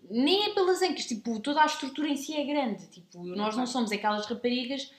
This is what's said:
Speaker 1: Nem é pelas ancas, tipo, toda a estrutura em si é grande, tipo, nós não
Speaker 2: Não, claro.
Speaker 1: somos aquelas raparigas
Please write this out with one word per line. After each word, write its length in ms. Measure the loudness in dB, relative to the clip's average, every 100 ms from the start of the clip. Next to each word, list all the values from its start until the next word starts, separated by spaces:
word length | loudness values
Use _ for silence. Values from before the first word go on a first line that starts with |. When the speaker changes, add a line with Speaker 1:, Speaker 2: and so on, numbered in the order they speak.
| -4
Speaker 1:
Nem 360 | 2 4 4 2
é 80 |
pelas 260 | 2 2 4
ancas, 240 | 2 0
tipo, 340 | -4 -6 -4 -4
toda 200 | 0 4
a 40 | 4
estrutura 420 | 2 -6 -4 -2
em 80 | -2
si 180 | -2
é 100 | -4 0
grande, 400 | 0 0 -4 -10
tipo, 320 | -20 -20 -14
nós 80 | -8
não 80 | -2
Speaker 2:
Não, 140 | -2
claro. 160 | 0 -2
Speaker 1:
somos 260 | 0 -2
aquelas 320 | 0 0 0
raparigas 680 | -2 -2 0 0 -2 -6 -8